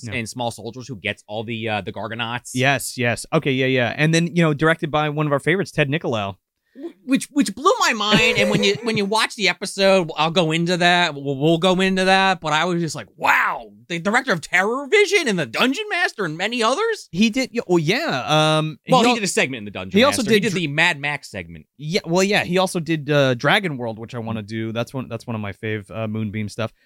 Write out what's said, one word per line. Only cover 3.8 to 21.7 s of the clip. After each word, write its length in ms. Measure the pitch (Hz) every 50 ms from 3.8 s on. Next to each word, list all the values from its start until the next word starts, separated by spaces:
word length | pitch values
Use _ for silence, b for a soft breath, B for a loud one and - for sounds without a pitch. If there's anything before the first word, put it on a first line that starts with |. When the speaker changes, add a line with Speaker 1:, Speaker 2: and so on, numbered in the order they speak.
| 123 113 -
Speaker 1:
And 200 | - 147 160 160
then, 200 | 165 170 170 -
you 60 | 170
know, 140 | 170 156 151
directed 340 | 139 160 160 160 - - 156
by 200 | 135 151 151 151
one 180 | 147 151 151 151
of 40 |
our 80 | 143 135
favorites, 300 | - 147 165 196 165 -
Ted 200 | - - 151 139
Nicolau. 480 | 139 165 - 175 127 110 101 98 98 - _ _ _ _ _ _ _
Speaker 2:
Wh-, 160 | 247 285 339 - _ _ 254
which, 180 | 269 - - -
which 240 | 254 294 262 196 190
blew 160 | 233 269 370 508 466
my 140 | 381 330 262
mind. 440 | 220 208 208 208 214 220 226 233 208
And 120 | 202 214
when 120 | 208 208 208
you, 120 | 196 202 208 240
when 120 | 240 220 214
you 80 | 202
watch 300 | 196 214 220 233 - -
the 140 | - 202 180
episode, 640 | 180 - - 185 - - 196 196 196 190 175 156 - -
I'll 140 | 151 165
go 200 | 160 185 175 156
into 260 | 160 165 170 170 180 170
that. 380 | 175 175 180 175 175 170 147
We'll, 200 | 139 139 139 143 131
we'll 200 | 143 160 170 165
go 220 | 170 185 185 180
into 240 | 190 190 190 185 185
that. 360 | 185 190 190 190 190 190 175
But 120 | - 156 147
I 120 | 156 165
was 140 | 180 180 170
just 140 | 170 156 -
like, 120 | 143 107 - _
"Wow, 560 | - - - - 262 247 208 175 117 113 107 101 104 120 -
the 120 | 175 170
director 320 | 165 202 208 247 269 262
of 100 | 202 170
Terror 460 | - - - 180 190 208 233 269 285 262
Vision 400 | 320 415 415 339 370 415 339 254
and 100 | 202 175
The 60 | 151 113
Dungeon 380 | 110 - 202 254 277 427 427 415
Master 360 | 403 339 359 370 - - 196
and 120 | 165 151 165
many 240 | 185 214 240 247
others?" 480 | 220 220 262 330 427 466 440 - - -
Speaker 1:
He 180 | - 165 220 233
did. 200 | 214 254 262 220 -
Yeah, 80 | 233 - -
oh, 100 | 175 175
yeah. 800 | 160 147 196 262 339 294 185 131 117 101 151 156 156 156 156 156
Um, 200 | 156 156 151 - _ -
Speaker 2:
Well, 140 | 175 214 226
he 60 | 240
Speaker 1:
al- 60 | 247
Speaker 2:
did 80 | 233 208
a 40 | 175
segment 320 | - 226 190 139 135 120
in 60 | 101
The 60 | 104
Dungeon 260 | 95 104 95 95 170 196
Speaker 1:
he 60 | 240
also 180 | 285 294 302
Speaker 2:
Master. 100 | 240 196 220
He 60 | 208
Speaker 1:
did 40 | 190 233
Speaker 2:
did 0 | 175
Speaker 1:
dr- 80 | 123
Speaker 2:
the 60 | 139 147
Mad 320 | 139 156 165 180 170 143
Max 300 | 139 147 147 139 - -
segment. 340 | - 101 87 82 85 78 73 _